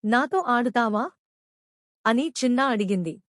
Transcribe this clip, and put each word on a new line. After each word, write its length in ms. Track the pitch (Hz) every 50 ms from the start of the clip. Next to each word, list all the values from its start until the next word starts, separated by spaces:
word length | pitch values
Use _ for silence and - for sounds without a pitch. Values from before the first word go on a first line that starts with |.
| -
నాతో 340 | 214 226 240 277 - - 381
ఆడుతావా?" 680 | 349 - 247 240 240 247 202 247 233 220 208 208 247 339 _ _ _ _ _ _ _ _ _ _ _ _ _ _ _ _ _ _ _
అని 280 | 214 233 240 285 330 - - 262
చిన్నా 220 | 254 247 247 269
అడిగింది. 560 | 269 240 208 208 185 202 185 175 160 151 - _ _